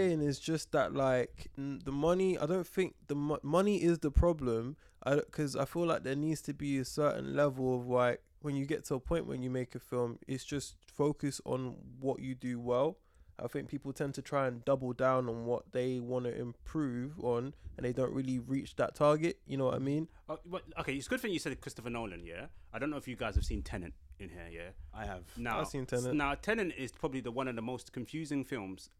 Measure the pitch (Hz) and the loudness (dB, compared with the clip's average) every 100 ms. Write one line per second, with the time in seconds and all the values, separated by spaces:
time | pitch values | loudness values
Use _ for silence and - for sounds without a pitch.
0 | 185 160 147 135 - 160 - - 95 139 | 6 4 2 0 0 -2 2 2 4 4
1 | 131 127 120 - - - 139 135 - 139 | 4 4 2 -4 -12 -6 -6 -4 -4 2
2 | 156 180 190 180 147 185 170 - 185 - | 4 4 4 2 2 0 0 -2 -2 -4
3 | - 143 147 151 139 165 202 202 170 170 | -4 -2 0 0 2 4 6 4 4 4
4 | 151 - 175 165 127 113 120 151 - - | 4 6 6 4 2 0 -2 -6 -14 -4
5 | 127 147 - - 147 131 139 165 170 160 | 2 2 2 -2 -2 0 -2 0 2 2
6 | 131 135 156 156 - 143 143 139 127 - | 0 0 0 -2 -4 -4 0 0 0 2
7 | 147 120 135 139 147 131 127 127 123 123 | 2 2 0 4 4 4 2 2 4 4
8 | 123 - - - 147 139 139 156 - 131 | 4 2 -6 -8 -2 -2 0 -2 0 -2
9 | - 170 120 131 127 127 123 127 - 123 | 0 0 0 -4 -2 -2 -4 -8 -4 -2
10 | 120 117 - 131 - 143 - - - - | -2 -4 -6 -6 -4 -6 -6 -12 -6 0
11 | 151 151 143 - - 127 127 - 127 123 | 2 2 -2 -2 -2 -2 -4 -8 -14 -4
12 | 135 - 131 127 127 120 120 123 147 185 | -2 -2 -4 -6 -4 -2 2 4 2 0
13 | _ - - - 120 147 - 139 139 135 | _ -20 -20 -10 -6 -6 -6 -6 -6 -4
14 | 143 139 - 143 131 120 123 135 127 120 | -4 -4 -2 0 0 0 2 2 2 2
15 | 131 131 123 117 117 117 - 127 127 127 | 4 4 2 -2 0 -2 0 0 0 0
16 | 120 123 123 - 120 117 - 160 143 120 | -2 -2 -2 -4 -6 -8 -6 -2 0 0
17 | 131 156 123 120 131 - - - 127 127 | -4 -2 0 0 0 -8 -12 -4 -2 0
18 | 123 131 131 127 127 135 - - 127 - | 0 0 -2 -2 0 -2 -2 -2 0 4
19 | 147 156 165 - - 139 127 127 135 147 | 6 6 2 -2 -4 0 2 2 0 0
20 | 160 - - 156 175 175 - 165 147 139 | -2 -8 -10 -10 -8 -10 -8 -6 -4 -4
21 | - 254 233 165 147 127 - - 120 117 | -2 -2 0 -2 -2 -6 -8 -8 -6 -4
22 | 110 85 85 85 139 - - 110 143 147 | -6 -8 -10 -10 -12 -14 -10 -4 -4 -4
23 | - 123 117 98 - 107 - 107 85 - | -6 -4 0 2 2 -2 -2 -6 -6 -12
24 | - - 95 90 85 82 87 - - 107 | -18 -14 -12 -12 -12 -10 -10 -12 -12 -8
25 | 104 92 82 - 120 110 156 143 127 123 | -6 -8 -10 -6 -2 -2 -2 -4 -2 -2
26 | 127 147 143 143 - 226 180 123 131 - | 0 0 0 0 0 0 0 -4 -8 -4
27 | 151 131 123 117 131 117 113 123 - - | -4 -2 -4 -2 -2 -2 -4 -6 -8 -10
28 | 113 156 151 143 127 127 95 92 - - | -6 -6 -2 -2 -2 -4 -6 -10 -14 -8